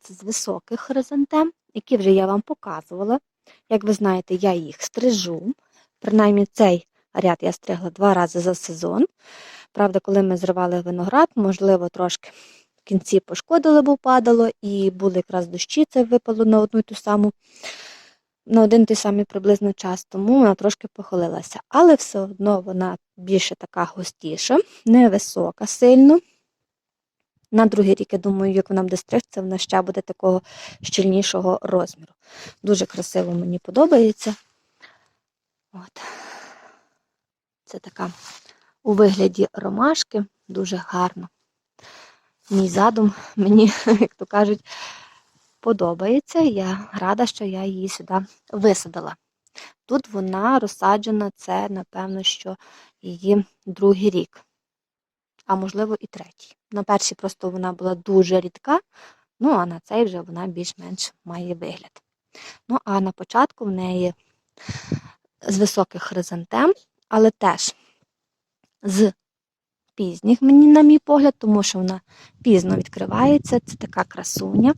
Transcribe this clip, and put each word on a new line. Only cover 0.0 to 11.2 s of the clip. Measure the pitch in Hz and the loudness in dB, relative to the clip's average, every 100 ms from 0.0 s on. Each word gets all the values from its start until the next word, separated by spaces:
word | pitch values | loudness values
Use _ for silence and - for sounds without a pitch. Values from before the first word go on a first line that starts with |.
| - | -8
з | 190 | -18
високих | 196 226 - 185 - 233 | -10 -8 -8 -10 -10 -14
хризантем, | - 269 254 294 285 302 320 - _ | -6 -6 -4 -4 -2 0 -2 -4 _
які | 214 - 240 | -14 -2 0
вже | 196 | 4
я | 190 190 | 4 2
вам | 202 | -2
показувала. | - 302 202 156 - 175 202 262 - _ _ _ _ | -4 -12 -12 -14 -14 -10 -4 -4 -6 _ _ _ _
Як | 214 | -4
ви | 208 | -2
знаєте, | 202 202 185 - 185 | -2 0 -2 -4 -2
я | 196 | -2
їх | 175 156 - | -2 -6 -14
стрижу. | - - 247 214 180 165 196 - _ _ _ _ | -12 -2 -2 -2 -4 -8 -8 -10 _ _ _ _
Принаймні | - 214 208 202 196 | -2 2 4 2 0
цей | - 202 175 - _ _ | 2 2 2 -4 _ _
ряд | - 180 170 | -4 -2 -2
я | 180 | -4
стригла | - - 180 180 | -8 -8 -10 -10
два | 170 202 | 0 2
рази | 180 170 175 | 2 0 -2
за | 175 175 | -4 -6
сезон. | - 165 170 196 330 - _ - - - - | -10 -10 -6 -2 -4 -4 _ -20 -20 -20 -16
Правда, | - 202 185 | -2 -2 -2
коли | - 196 | 0 0
ми | 190 180 | 0 -2
зривали | 185 180 180 175 | -4 -2 -2 -4
виноград, | 175 180 185 262 | -6 -6 -2 2